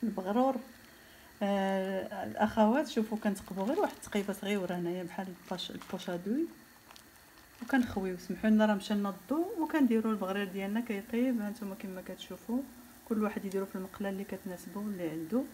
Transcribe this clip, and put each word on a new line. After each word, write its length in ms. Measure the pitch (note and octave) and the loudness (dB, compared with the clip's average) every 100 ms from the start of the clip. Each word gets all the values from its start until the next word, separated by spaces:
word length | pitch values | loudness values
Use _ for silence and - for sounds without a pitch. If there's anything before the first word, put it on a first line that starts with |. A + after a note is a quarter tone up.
البغرور، 520 | A#3 F#3+ F#3 G#3+ C4 B3+ - - - - - - - - | -2 -2 0 4 4 4 -4 -18 -20 -20 -20 -20 -20 -4
آه، 800 | G3+ G3+ F#3+ G3 F#3+ F#3+ - G3+ | 0 2 2 2 0 -2 -4 -6
الاخوات 640 | F#3+ - G#3+ A3 G#3+ B3 D#4 | -6 2 2 6 6 6 2
شوفوا 300 | - A3 G#3+ | 0 0 0
كنتقبوا 460 | G#3+ G3 - F#3 | 0 -2 -6 -4
غير 160 | G3 D#4+ | 0 2
واحد 140 | F#4+ | 0
التقيبه 400 | - - G#3 G3+ | -2 -4 -2 -2
صغيره 420 | F#3+ G3 G3+ F3+ F3 | -4 -2 -2 0 -2
هنايا 280 | F3 F3+ | -2 -2
بحال 240 | F3 - F#3+ | -6 -6 -8
الباش-، 440 | F3 - F3+ - | -8 -8 -6 -6
البوشادوي، 760 | - - F3+ - F3 F#3 B3 E4 - - - - - - - - - - - | -10 -8 -8 -4 -4 -2 0 -2 -4 -20 -20 -20 -20 -20 -20 -20 -20 -20 -16
وكنخويو. 560 | A#3 C4+ A#3+ - F#3+ F3+ | 0 2 2 0 -2 -4
سمحوا 320 | - F3+ A3 | -6 0 6
لنا 160 | G#3+ G#3+ | 6 8
راه 80 | |
مشى 200 | G3+ - | 4 2
لنا 160 | G#3 G3+ | 0 0
الضو، 360 | F#3 - C#4+ F4 A4 | -4 -2 0 0 0
وكنديروا 480 | D#4 D#4+ C4 A3+ A3 | 0 4 6 4 2
البغرير 360 | G#3+ F#3 G3 G3+ | 0 0 -2 -2
ديالنا 320 | F#3+ G3 G#3+ | -4 -2 -2
كيطيب. 600 | A#3+ G3+ G3 A#3 B3+ A#3+ | -2 -4 -2 0 2 2
ها 80 | G#3 | -2
نتوما 260 | G3+ G3+ F#3+ | -4 -8 -8
كما 260 | G3 F#3 | -8 -10
كتشوفوا 600 | F#3 F#3 - F#3 - A#3+ C#4 - - - - | -10 -12 -10 -12 -4 -4 -4 -12 -20 -20 -2
كل 180 | G#3+ | 2
واحد 220 | G#3 G#3 G3 | 2 0 -2
يديرو 200 | F#3+ G3 | -2 -2
في 100 | G3 | -4
المقله 340 | F#3+ - G3 | -8 -4 -4
اللي 140 | F#3+ | -2
كتناسبو 560 | G3 F#3 G3 F3+ - F3+ | -6 -6 -8 -10 -8 -6
واللي 300 | G#3+ G3 E3+ | -4 -2 -4
عنده 340 | D#3+ E3 A#3 C4+ | -4 0 0 0